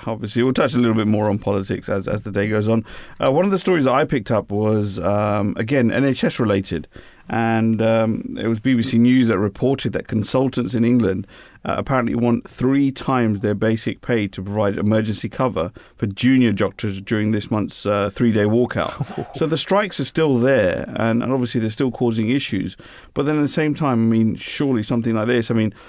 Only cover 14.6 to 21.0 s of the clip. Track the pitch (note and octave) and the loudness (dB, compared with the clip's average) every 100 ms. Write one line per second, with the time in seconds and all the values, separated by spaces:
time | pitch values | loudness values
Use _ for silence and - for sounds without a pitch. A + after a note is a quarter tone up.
14.6 | G2+ G2+ G#2 A2 A2 G#2 - - C3 F#2+ | -2 0 2 2 0 -6 -8 -2 -2 0
15.6 | F2 - - - A2 G2 B2 C3 A#2 G2+ | -6 -8 -20 -6 -6 0 4 6 4 2
16.6 | G2 - G#2+ F#2+ G2 G#2+ G#2+ A2 - G#2+ | -2 -2 -6 -6 -4 -2 0 -2 -2 -4
17.6 | F2+ - G2+ G2+ G2+ - A#2+ G#2+ G#2 A#2 | -4 -4 -2 0 -2 0 2 4 2 2
18.6 | B2 - D#2+ - - - - - D#3+ D#3 | 2 -2 -4 -4 -8 -8 -10 -4 -2 -2
19.6 | - G3 G#3 - C3+ - D#3 B2 B2+ C3 | 0 0 0 -6 -4 0 2 4 4 4
20.6 | F#2 - - - | 2 0 -4 -2